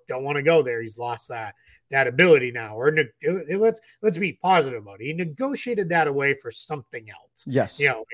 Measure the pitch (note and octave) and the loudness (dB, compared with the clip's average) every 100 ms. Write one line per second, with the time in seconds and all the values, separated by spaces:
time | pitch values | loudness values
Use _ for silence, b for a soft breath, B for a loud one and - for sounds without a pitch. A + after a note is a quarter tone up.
0 | - B2+ C#3 C#3+ C#3+ E3 B2+ A#2 A2+ G#2+ | -10 -8 -4 0 4 4 2 -2 -8 -8
1 | A#2+ A#2 - A#2 G#2+ - b b - C3+ | -8 -8 -8 -10 -10 -14 b b -4 0
2 | B2+ B2+ F3+ D3 B2 A#2+ A2 A2 C#3 D#3 | 2 4 8 8 6 -6 -8 0 0 2
3 | B2 _ D3 F#3 D3 F#3+ A3 A3 b b | -2 _ -4 -4 -4 0 2 0 b b
4 | G#3+ E3 F#3+ - F3+ F#3 C#3 A#2 G2 G2+ | -2 -2 -4 -4 2 4 4 -4 -12 -12
5 | C3 E3 E3+ C#3+ C4+ C#4 B3 G#3+ F3 E3+ | -8 -6 -6 -4 -6 -4 -4 -4 0 0
6 | D3+ C#3 C#3 C#3 A#2+ - - D3+ - B2 | 2 2 0 0 -4 -12 -10 -10 -12 -18
7 | G#2+ F#2 _ - - C3 A2 - C#3+ A#2 | -18 -20 _ -16 -2 -2 -2 0 -2 -2
8 | A2 | -8